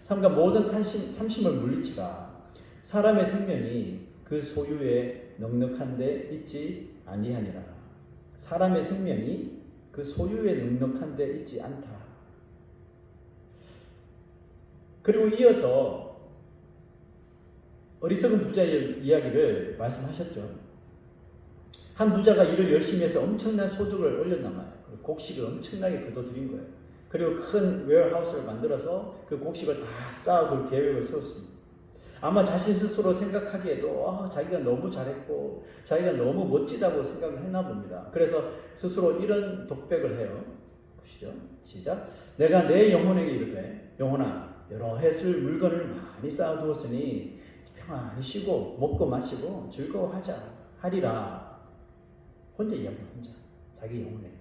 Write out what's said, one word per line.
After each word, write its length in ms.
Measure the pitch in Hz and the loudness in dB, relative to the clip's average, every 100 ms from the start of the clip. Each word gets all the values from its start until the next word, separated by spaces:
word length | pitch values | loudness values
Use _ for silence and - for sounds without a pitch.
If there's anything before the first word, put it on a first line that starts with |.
"삼가 280 | - 196 190 | -2 4 6
모든 360 | - 180 220 - | 8 6 6 4
탐심, 480 | 208 208 - - - | 2 0 -2 -6 -6
탐심을 380 | 220 - 185 | -4 2 2
물리치라. 800 | 131 120 - - - 90 87 - - - - - - | 2 0 -2 -4 -6 -8 -8 -14 -18 -20 -20 -20 -20
사람의 440 | - 208 214 202 180 | -2 4 6 6 4
생명이 800 | 196 190 156 113 120 95 92 - - | 0 -2 -2 -2 -4 -4 -8 -14 -20
그 180 | - 151 | -6 -6
소유에 960 | 139 151 143 151 131 120 123 - - - | -4 -4 -4 -2 2 2 0 -8 -14 -10
넉넉한 600 | 113 120 127 131 131 127 | -2 0 0 -2 -6 -2
데 320 | 135 - - | -2 -2 -6
있지 640 | 151 - 143 160 180 - - - | -10 -10 -8 -8 -8 -12 -18 -10
아니하니라." 580 | 101 117 120 98 90 90 - - - - - - - | -6 -4 -4 -6 -8 -14 -18 -20 -20 -20 -20 -20 -20
사람의 440 | - 170 185 180 | -6 2 4 4
생명이 760 | - 190 180 107 117 202 - - - - - | 0 -2 -2 -2 -2 -4 -6 -12 -18 -20 -14
그 120 | - | -10
소유에 520 | 139 - 180 220 214 147 | -6 -2 -2 0 0 0
넉넉한 600 | 120 123 135 - 156 139 | 0 0 0 -2 -6 -4
데 180 | 139 151 | -2 -4
있지 260 | - 127 | -8 -10
않다. 280 | - 135 117 104 - - - - - - - - - - - - - - - - - - - - - - - - - - - - - - | -10 -12 -12 -16 -18 -20 -20 -20 -20 -20 -20 -20 -20 -20 -20 -20 -20 -20 -20 -20 -20 -20 -20 -20 -20 -20 -20 -20 -20 -20 -20 -20 -20 0
그리고 260 | - 214 214 | 2 4 4
이어서 880 | 214 247 - 127 131 - - - - - - - - - - - - - - - - - - - - - - | 8 8 8 4 4 2 -2 -10 -16 -20 -20 -20 -20 -20 -20 -20 -20 -20 -20 -20 -20 -20 -20 -20 -20 -20 -6
어리석은 420 | 165 190 240 208 | -2 2 4 4
부자의 580 | - 196 170 147 131 127 | 2 2 4 4 0 -4
이야기를 720 | 139 156 127 147 143 92 90 - | 4 4 6 4 4 2 -4 -6
말씀하셨죠. 880 | 117 127 131 - 170 107 101 92 - - - - - - - - - - - - - - | -6 -4 -8 -8 -8 -8 -10 -14 -20 -20 -20 -20 -20 -20 -20 -20 -20 -20 -20 -20 -20 2
한 180 | 214 | 2
부자가 300 | 180 220 196 | 6 6 8
일을 280 | 170 - 180 | 6 6 4
열심히 320 | 151 - 185 165 | 4 4 2 2
해서 180 | 165 | 2
엄청난 440 | 170 214 220 208 190 | 0 0 0 0 -2
소득을 520 | - 196 196 156 120 | -2 -2 0 0 2
올려놓아요. 520 | 180 160 110 92 95 - - | 0 -2 -4 -8 -12 -16 -18
그리고 160 | 110 | -12
곡식을 440 | - 151 - 135 117 | -8 -8 -6 -6 -6
엄청나게 540 | - - 196 185 143 | -6 -8 -2 -2 -2
거둬들인 500 | - 127 120 123 135 | -6 -8 -8 -8 -8
거예요. 140 | - - - - - - | -8 -12 -18 -20 -20 -8
그리고 240 | 165 165 | -2 0
큰 540 | - - 202 180 - 139 | -2 0 2 2 0 6
웨어하우스를 560 | 160 170 170 170 151 | 6 6 2 -2 -6
만들어서 800 | 123 - 151 131 160 185 208 - - | -6 -4 -2 -2 -2 -4 -6 -14 -8
그 140 | 139 | -6
곡식을 400 | 151 - 151 139 | -6 -4 -4 -4
다 60 | 139 - - | -6 -10 -12
쌓아둘 540 | - 175 175 143 135 131 | -6 4 4 4 0 0
계획을 380 | 131 143 127 | 0 2 0
세웠습니다. 500 | 120 151 - - - - - - - - - - | -2 -6 -6 -14 -16 -20 -20 -20 -20 -20 -20 -6
아마 240 | 147 196 | 2 4
자신 320 | 185 185 214 185 | 4 2 2 2
스스로 380 | 208 - 185 | 2 2 2
생각하기에도, 960 | 175 202 196 - 196 180 131 - 139 156 | 2 0 -2 -4 -6 -4 -2 -2 -2 -4
아, 160 | 190 190 | -4 -6
자기가 300 | 147 160 175 | -4 -2 0
너무 300 | 123 123 180 | 0 0 -2
잘했고 720 | 156 131 139 - 143 143 - - - | -4 -6 -8 -6 -6 -6 -10 -16 -20
자기가 280 | - 156 180 | 0 2 2
너무 320 | 135 165 185 190 | 2 0 0 2
멋지다고 580 | 139 135 - 170 147 | 2 2 2 2 2
생각을 400 | 131 - 160 139 | -4 -4 -6 -6
했나 220 | 185 185 185 | -4 -4 -4
봅니다. 440 | 208 202 - - | -6 -10 -12 -6
그래서 400 | 165 160 160 - - - | 4 4 4 -2 -8 -16
스스로 460 | - 180 196 175 147 | -6 -4 2 2 4
이런 460 | 208 202 196 180 - | 2 2 0 -8 -8
독백을 540 | 135 - 170 127 113 | -10 -2 0 0 -2
해요. 240 | 104 101 - - - - - - | -6 -6 -12 -16 -20 -20 -20 -20
보시죠. 360 | - - - - - - | -20 -16 -14 -14 -16 -20
시작. 440 | - 185 - 196 - - - - | -18 -8 -4 -4 -6 -16 -18 2
"내가 260 | 160 180 | 6 8
내 280 | 160 208 214 | 8 8 8
영혼에게 400 | 170 180 185 156 | 8 6 4 2
이르되, 640 | 127 - 92 98 - - - | -2 -4 -6 -8 -12 -16 -4
영혼아, 560 | 131 139 110 90 82 - - | -2 0 -2 -4 -12 -16 -14
여러 280 | 110 113 117 | -8 -6 2
해 100 | 160 | 2
쓸 320 | 160 185 165 | 2 0 0
물건을 460 | 139 165 180 170 - | 0 2 2 0 -4
많이 420 | - - - 147 | -8 -12 -10 -8
쌓아두었으니 1120 | - 165 156 156 147 131 123 247 - - - - - - - | -2 -2 0 -2 -4 -4 -4 -4 -6 -8 -16 -20 -20 -20 -20
평안히 460 | - 139 117 113 | -10 -10 -8 -8
쉬고 560 | 131 202 190 143 87 - | -6 -4 0 -2 -2 -2
먹고 260 | 147 - 147 | -2 2 0
마시고 640 | 123 - - 160 196 - | 0 -4 -6 -8 -8 -10
즐거워하자 720 | - 135 196 180 185 190 135 - - - - | -10 -6 -4 -4 -4 -8 -10 -12 -18 -20 -8
하리라." 680 | 180 185 120 113 98 92 - - - - - - - - - - - - | -4 0 0 -2 -6 -10 -16 -20 -20 -20 -20 -20 -20 -20 -20 -20 -18 -6
혼자 180 | 214 - | -4 -4
이야기해, 280 | 101 104 - | -6 -8 -14
혼자. 160 | 123 - - - - - - | -16 -16 -18 -20 -20 -20 -16
자기 260 | 110 117 | -10 -8
영혼에게. 300 | - 107 101 - | -8 -12 -14 -20